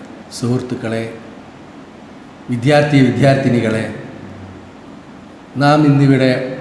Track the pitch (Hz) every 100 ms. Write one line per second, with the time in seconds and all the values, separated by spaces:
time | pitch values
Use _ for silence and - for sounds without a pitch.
0 | - - - - 120 127 127 120 113 113
1 | 113 - - - - - - - - -
2 | - - - - - 123 127 147 147 139
3 | 123 110 139 139 127 120 110 110 107 -
4 | - - - - - - - - - -
5 | - - - - - 127 143 151 147 139
6 | 139 131 131 127 - -